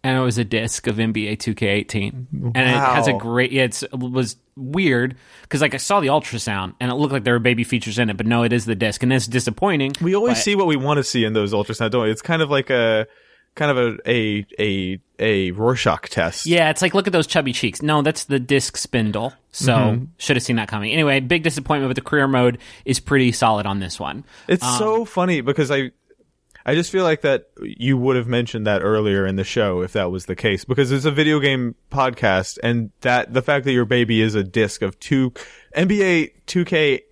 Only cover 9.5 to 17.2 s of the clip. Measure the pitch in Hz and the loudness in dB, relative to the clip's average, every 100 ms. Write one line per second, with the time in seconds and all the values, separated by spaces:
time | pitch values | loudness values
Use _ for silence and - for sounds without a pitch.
9.5 | 107 196 160 135 139 170 196 240 233 208 | -2 0 0 -2 -2 0 2 2 0 0
10.5 | 202 185 147 135 147 127 123 110 110 101 | 2 2 2 2 0 0 0 2 0 0
11.5 | 104 104 113 113 123 110 110 - 165 151 | 0 -2 -2 0 0 0 -2 -2 -2 0
12.5 | 143 - 127 113 110 113 _ _ _ _ | 0 0 0 2 2 -2 _ _ _ _
13.5 | - 147 127 120 107 - 120 110 104 101 | -4 0 2 0 -2 -2 0 0 -2 -6
14.5 | - 107 98 92 95 _ - 110 101 92 | -4 -2 0 -2 -6 _ -4 0 2 0
15.5 | 92 113 127 - 80 - - 85 - 160 | 0 0 2 0 -2 -4 -2 -2 -4 0
16.5 | 170 156 151 180 196 196 175 | 2 2 2 0 0 2 0